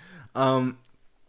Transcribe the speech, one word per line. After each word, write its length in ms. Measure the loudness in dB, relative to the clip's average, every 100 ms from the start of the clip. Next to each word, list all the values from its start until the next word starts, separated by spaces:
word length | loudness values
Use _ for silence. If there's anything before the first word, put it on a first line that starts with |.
| -20 -20 -12 0
Um, 440 | 2 2 0 -6 -18 -20 -20 _